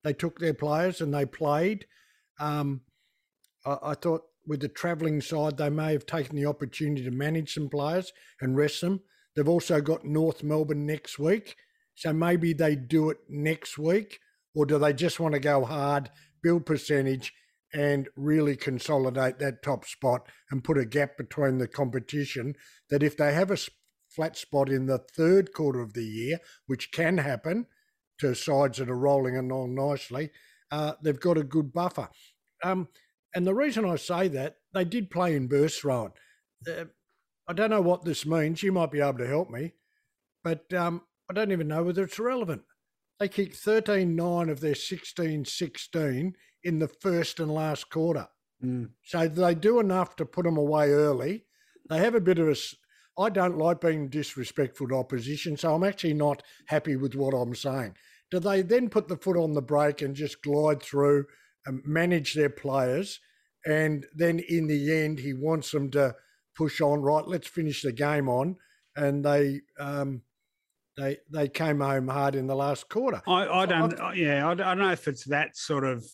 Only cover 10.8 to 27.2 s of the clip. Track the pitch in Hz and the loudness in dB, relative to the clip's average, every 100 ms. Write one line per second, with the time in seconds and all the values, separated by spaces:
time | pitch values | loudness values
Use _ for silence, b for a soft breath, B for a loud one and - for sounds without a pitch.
10.8 | 147 151 - - 156 214 - - b b | -2 -6 -8 -2 0 0 -2 -20 b b
11.8 | b - 165 156 170 175 165 156 156 147 | b -8 -4 0 2 2 2 2 2 2
12.8 | 123 160 156 - - 147 151 160 - - | 2 2 2 -2 -8 -4 -2 -2 -6 -4
13.8 | 156 196 208 - _ _ _ 151 143 151 | 0 0 0 -14 _ _ _ -2 2 4
14.8 | 151 135 170 - 165 143 147 143 127 151 | 2 2 0 0 -2 0 2 2 2 -2
15.8 | 139 143 139 b b b 170 170 143 151 | 0 0 -2 b b b 2 2 2 -2
16.8 | - 147 135 131 - b b b _ 156 | 0 0 2 -2 -6 b b b _ -2
17.8 | 143 143 135 - 143 156 147 135 143 123 | 0 0 -2 -4 2 2 2 0 -4 -4
18.8 | - 143 131 127 131 131 143 120 143 127 | 0 0 2 0 -2 -2 -4 -4 -4 -6
19.8 | - - 131 123 - B B 135 139 143 | -6 -4 0 0 -2 B B -4 0 0
20.8 | 117 143 139 - 117 - 139 131 120 - | 2 0 -2 -4 -10 -2 0 0 -2 -2
21.8 | 131 123 - 147 139 135 127 143 B B | -2 -4 -6 -6 -6 -6 -8 -8 B B
22.8 | B 143 175 - 147 151 190 208 - _ | B 2 2 2 2 2 0 -2 -6 _
23.8 | _ _ _ - 160 - - 143 135 131 | _ _ _ -6 -6 -6 -4 0 2 0
24.8 | 131 127 - - 160 190 180 - 147 123 | 0 -2 -2 0 4 6 4 -2 -2 -2
25.8 | 113 113 113 110 120 165 B B B 131 | -4 -8 -8 -6 -4 -6 B B B -6
26.8 | - - 165 180 | -6 -2 2 2